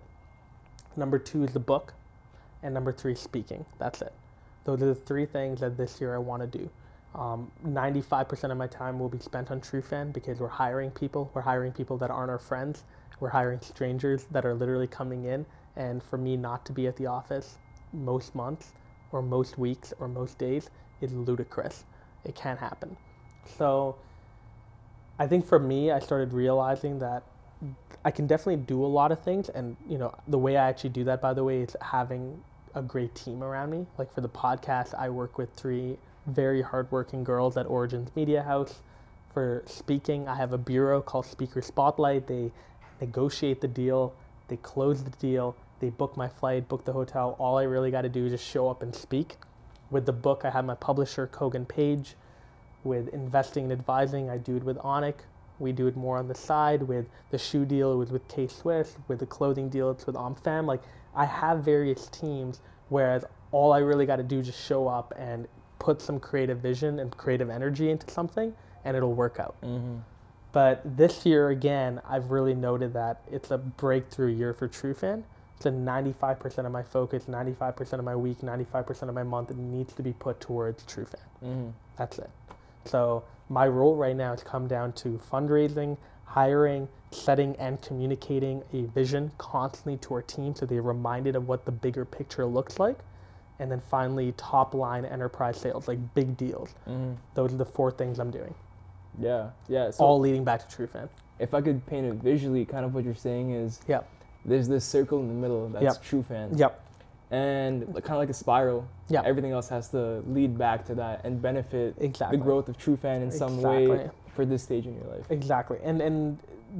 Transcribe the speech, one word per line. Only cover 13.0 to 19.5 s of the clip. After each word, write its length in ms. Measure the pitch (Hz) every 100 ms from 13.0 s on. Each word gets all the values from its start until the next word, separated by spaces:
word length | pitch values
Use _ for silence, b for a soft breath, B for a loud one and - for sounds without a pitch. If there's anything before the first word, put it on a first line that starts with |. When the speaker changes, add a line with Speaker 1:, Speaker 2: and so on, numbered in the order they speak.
| B -
Speaker 1:
We're 120 | 127
hiring 300 | 135 123 123
strangers 640 | - - 127 127 139 135 -
that 140 | 139
are 100 | 123
literally 320 | 117 127 127 127
coming 380 | - 127 127
in. 200 | 123 135 151 b b -
And 260 | 123 123
for 160 | - 127
me 180 | 127 127
not 300 | 123 120 -
to 60 |
be 140 | 131 127
at 80 | 127
the 100 | 127
office 500 | 123 - 139 - - - - -
most 420 | 156 127 131 -
months 380 | 131 123 160 - - b - -
or 100 | 135
most 340 | 127 127 127